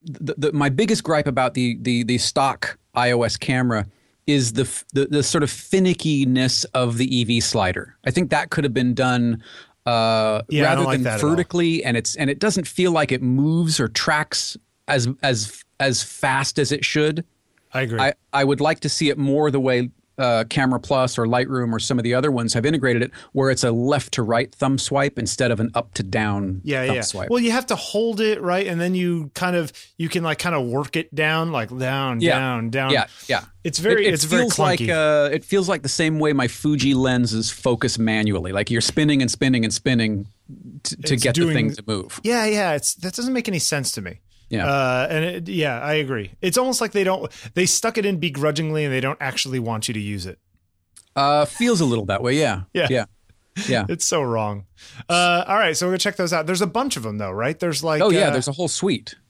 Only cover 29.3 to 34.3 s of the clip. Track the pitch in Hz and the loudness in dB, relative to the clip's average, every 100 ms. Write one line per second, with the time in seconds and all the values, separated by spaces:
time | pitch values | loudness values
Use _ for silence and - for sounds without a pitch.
29.3 | - 180 180 156 - - _ 165 180 165 | -4 0 0 -2 -8 -20 _ -4 -2 -2
30.3 | 151 180 160 123 127 139 165 160 143 156 | -2 0 0 0 -2 -2 -6 -6 -2 0
31.3 | 160 165 147 110 127 127 139 135 117 165 | 2 0 -2 -4 -4 -2 -2 -2 0 2
32.3 | 131 131 120 113 131 135 135 98 - - | 2 0 -2 -2 -2 0 0 0 -8 -4
33.3 | 113 - - 170 - 185 226 202 165 151 | -4 -4 -10 -6 -2 0 2 2 2 2